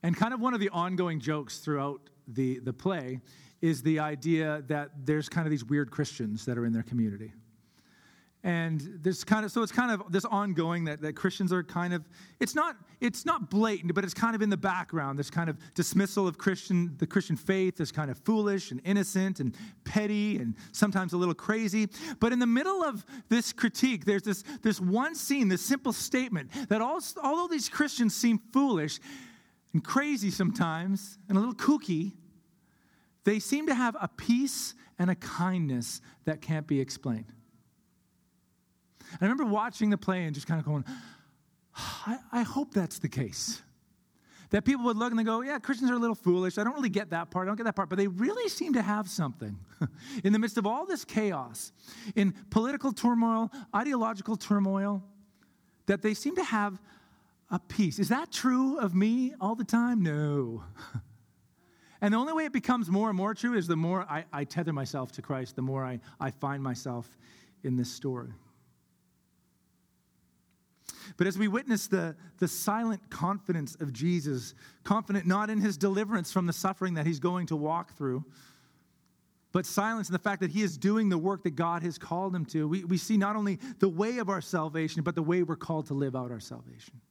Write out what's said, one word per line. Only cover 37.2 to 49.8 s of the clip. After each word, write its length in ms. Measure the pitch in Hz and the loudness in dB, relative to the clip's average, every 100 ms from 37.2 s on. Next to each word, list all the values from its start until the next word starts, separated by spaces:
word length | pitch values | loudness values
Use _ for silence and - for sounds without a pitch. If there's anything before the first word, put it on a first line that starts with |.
| 110 - _ _ _ _ _ _ _ _ _ _ _ _ _ _ _ _ - | -6 -20 _ _ _ _ _ _ _ _ _ _ _ _ _ _ _ _ -18
And 60 | - | 0
I 40 | |
remember 200 | 190 262 | 0 2
watching 460 | 262 208 226 - 214 | 2 2 0 0 2
the 80 | 202 | 2
play 260 | - 185 | 2 -2
and 100 | 165 | -2
just 120 | 147 - | -6 -4
kinda 160 | 165 | -2
going, 220 | 151 147 - 123 - - _ | 0 -2 -2 -10 -14 -20 _
<sighs> 400 | _ _ _ _ - | _ _ _ _ -12
"I, 420 | - - - 240 - | -10 -8 -6 -6 -2
I 100 | 240 | -2
hope 300 | 233 - 285 | 0 0 0
that's 260 | - 170 - | 0 -2 -4
the 100 | 139 | -4
case." 540 | 123 120 - - - - _ _ _ _ _ _ - - | -2 -4 -4 -6 -8 -12 _ _ _ _ _ _ -20 0
That 140 | 208 | 2
people 200 | 226 269 240 | 4 2 2
would 100 | 214 | 2
look 140 | 240 | 0
and 80 | 233 | 2
they 60 | |
go, 180 | 220 226 | 2 0
"Yeah, 160 | 262 285 | 0 -4
Christians 320 | - 262 254 | -2 0 2
are 40 | |
a 40 | 247 | 4
little 160 | 233 | 2
foolish. 420 | 226 180 180 185 180 | 2 2 4 2 0
I 80 | |
don't 100 | 214 | -2
really 140 | 294 254 | 0 0
get 220 | 196 165 | 0 -2
that 200 | 165 170 | -4 -2
part. 160 | 190 185 | -2 -2
I 20 | |
don't 80 | 208 | -2
get 80 | |
that 120 | 226 196 | -2 0
part." 140 | 180 | 0
But 80 | 185 | 2
they 80 | 202 | 0
really 420 | 180 247 440 453 | 2 0 0 -2
seem 240 | - 330 | -2 0
to 80 | 254 | 2
have 260 | 196 208 196 | 2 0 -2
something 500 | - 151 120 110 98 - - | -2 -2 -2 -8 -8 -12 -4